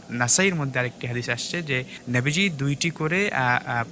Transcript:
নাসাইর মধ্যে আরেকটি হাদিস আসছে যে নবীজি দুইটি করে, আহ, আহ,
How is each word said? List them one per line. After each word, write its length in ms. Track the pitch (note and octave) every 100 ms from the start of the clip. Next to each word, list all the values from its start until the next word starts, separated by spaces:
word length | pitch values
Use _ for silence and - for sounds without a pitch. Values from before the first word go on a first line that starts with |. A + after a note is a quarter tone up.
| -
নাসাইর 460 | A#2 B2 - G3 E3+
মধ্যে 240 | C3+ B2+
আরেকটি 280 | B2 - B2
হাদিস 220 | A#2+ A#2+
আসছে 340 | A#2+ - F3
যে 200 | D#3 B2+ B2+ - -
নবীজি 400 | B2 C3+ D#3 G3
দুইটি 400 | C#3+ C#3 C#3+ E3
করে, 420 | - D#3 F3+ G3+
আহ, 380 | C3+ B2+ B2 -
আহ, 140 | A#2+ A2+